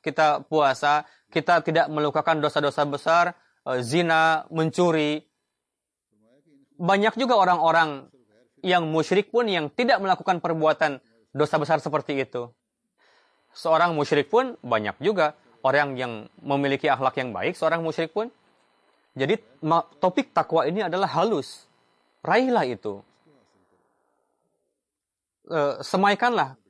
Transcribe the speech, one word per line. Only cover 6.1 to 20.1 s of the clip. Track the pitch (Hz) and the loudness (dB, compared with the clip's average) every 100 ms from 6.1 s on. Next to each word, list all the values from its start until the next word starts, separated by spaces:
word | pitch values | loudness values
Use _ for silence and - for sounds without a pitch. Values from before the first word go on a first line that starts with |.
| _ _ 123 _ _ _ - | _ _ _ _ _ _ -6
Banyak | 175 196 214 220 | 0 2 2 0
juga | 254 233 | 2 4
orang-orang | 185 175 165 165 160 139 131 _ _ _ _ _ | 4 4 4 4 2 -2 -14 _ _ _ _ _
yang | 185 180 160 | 0 0 2
musyrik | 160 156 185 202 | 0 0 0 0
pun | 233 233 | -2 0
yang | 180 147 | -2 -4
tidak | - 247 220 | -2 0 0
melakukan | 196 180 - 175 | 0 -2 -2 -2
perbuatan | 165 165 156 151 156 135 - _ _ | -2 0 0 2 0 -2 -12 _ _
dosa | 135 147 156 | -4 -2 0
besar | 147 156 | 0 -2
seperti | 147 147 - 139 127 | -2 -4 -4 -4 -4
itu. | 123 120 _ _ _ _ _ _ _ _ _ _ - | -8 -10 _ _ _ _ _ _ _ _ _ _ -8
Seorang | 165 160 175 156 | 0 4 4 2
musyrik | 147 147 135 | 0 0 2
pun | 226 262 233 | 0 0 -6
banyak | 127 113 104 - | -4 -2 -2 -4
juga | 160 202 151 - _ _ | -4 0 -2 -2 _ _
orang | 131 139 143 127 | 0 0 0 -4
yang | 127 113 107 - | -8 -8 -14 -16
memiliki | 139 139 143 139 151 | -4 -2 0 0 0
akhlak | 127 131 135 | 0 -2 -2
yang | 127 | -6
baik, | 98 113 180 | -4 -6 -2
seorang | 160 170 | -2 -2
musyrik | 165 156 160 | -2 -4 -6
pun. | - 233 - _ _ _ _ _ _ _ - | -6 -8 -10 _ _ _ _ _ _ _ -6
Jadi, | 135 202 - _ | -2 -2 -6 _
ma-, | 156 165 - _ | -2 -2 -2 _
topik | 185 | -2